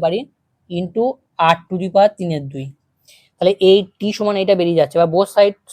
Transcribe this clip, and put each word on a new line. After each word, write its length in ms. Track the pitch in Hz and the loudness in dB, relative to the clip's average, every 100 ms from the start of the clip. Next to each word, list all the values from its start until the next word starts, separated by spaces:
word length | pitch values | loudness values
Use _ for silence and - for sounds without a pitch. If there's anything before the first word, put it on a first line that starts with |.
পারি 160 | 165 196 285 _ _ _ - 175 | -2 -4 -8 _ _ _ -10 -8
into 260 | 180 220 247 269 _ - 165 | -6 -4 -4 -4 _ -2 0
R 40 | 170 - | 0 -2
to 80 | 185 | -8
the 80 | 185 | -2
power 160 | 196 208 208 | 2 2 0
তিনের 260 | 180 151 139 | -6 -6 -8
দুই। 160 | 135 135 - _ _ _ _ _ - | -12 -14 -16 _ _ _ _ _ -2
তাহলে 180 | 180 196 185 | -2 2 4
এই 100 | 196 185 - | 4 2 -8
টি 100 | 208 214 | -8 -4
সমান 180 | 208 202 | -4 -2
এটা 120 | 190 190 | 0 0
বেরিয়ে 200 | 175 165 | 2 0
যাচ্ছে, 160 | 143 165 | 0 0
এবার 140 | 170 170 | 0 0
both 160 | 196 - | 0 2
side 200 | 202 202 - | 2 0 -14